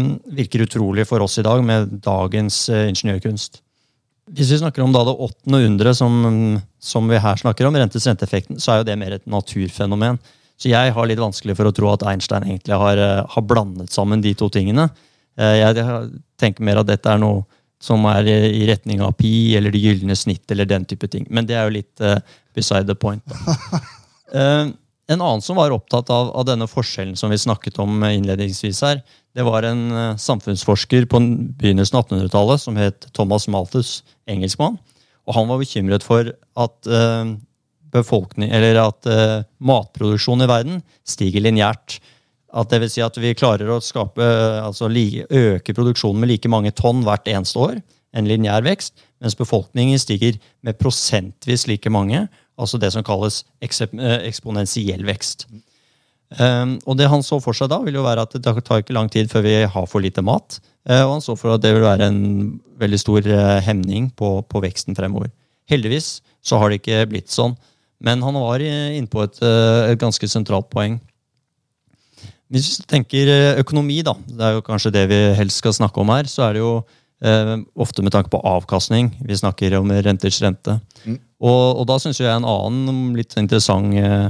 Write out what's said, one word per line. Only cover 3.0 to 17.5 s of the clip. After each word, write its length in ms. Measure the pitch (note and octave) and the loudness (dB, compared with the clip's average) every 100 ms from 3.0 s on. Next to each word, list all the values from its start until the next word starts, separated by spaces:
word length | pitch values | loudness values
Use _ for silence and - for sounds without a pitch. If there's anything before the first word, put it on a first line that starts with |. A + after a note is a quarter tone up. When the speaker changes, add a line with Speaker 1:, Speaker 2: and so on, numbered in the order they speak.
| A2 F#2+ A2 G#2+ - - _ _ _ _ _ _ - | -2 -2 -4 -6 -8 -16 _ _ _ _ _ _ -12
Speaker 1:
Hvis 220 | D3 C3 | -2 2
vi 60 | D3+ | 2
snakker 240 | D#3+ C3+ | 0 0
om 80 | C3 | 2
da 100 | B2+ | 4
det 120 | A#2+ C3+ | 2 -2
åttende 400 | A#2+ - - C3+ A2+ | -6 -8 0 4 4
underet 300 | G2+ A2+ B2+ | 4 4 4
som, 640 | B2 A#2+ A#2 A2 A2 G#2+ G2 _ | 4 4 2 2 0 -2 -4 _
som 300 | - A#2 A2+ | -6 -2 2
vi 80 | A#2 | 2
her 160 | G#2 F#2+ | 2 2
snakker 300 | A#2+ G#2 C3 | 0 2 2
om, 80 | |
rentes 320 | D3 A#2 A#2 B2+ | 2 2 0 0
renteeffekten, 500 | G2+ - G2 - C#3+ | 0 -2 -2 -4 -4
så 100 | - | 0
er 40 | A2 | 0
jo 60 | |
det 140 | A2+ G#2 | 0 -4
mer 140 | F#2+ G2+ | -6 -8
et 100 | - | -6
naturfenomen. 920 | G#2 - G#2 F#2 - G2+ G2+ A2+ B2 - _ _ _ | -6 -4 -4 -4 -4 -2 0 0 -2 -6 _ _ _
Så 140 | B2+ | 0
jeg 220 | A#2 B2+ | 2 2
har 120 | A#2 A#2 | 2 0
litt 120 | A2 | 0
vanskelig 380 | A2 G2 G#2 F#2+ | -2 -4 -4 0
for 100 | G#2+ | 2
å 80 | |
tro 160 | G2+ G#2 | 2 2
at 140 | G2+ G#2 | 2 0
Einstein 380 | G2 - G2+ | -2 -2 -2
egentlig 340 | G2 F#2 - G2 | -2 -6 -2 0
har, 180 | G2+ G2+ | 2 2
eh, 280 | G2+ G2 - | 2 0 -2
har 160 | - | -4
blandet 480 | G#2 A#2 G2+ F#2 F2+ | 0 2 0 -6 -8
sammen 320 | - G2+ G#2+ | -2 0 2
de 100 | G#2 | 0
to 140 | G2 G#2 | 0 0
tingene. 380 | G2+ G2 A#2 D#3+ - _ _ _ - | 0 0 2 0 -2 _ _ _ 0
Eh, 200 | A2 G#2+ | 2 6
jeg, 160 | G#2+ A2+ | 4 4
jeg 340 | A#2 A#2 A#2 - - - | 0 -4 -8 -14 -20 -2
tenker 220 | A#2 G2+ | -2 0
mer 160 | A2 G#2 | 0 2
at 80 | G#2 | 2
dette 240 | G2+ A2 | 0 2
er 80 | G#2+ | 2
noe 240 | G#2+ G2+ G2 | 2 0 -4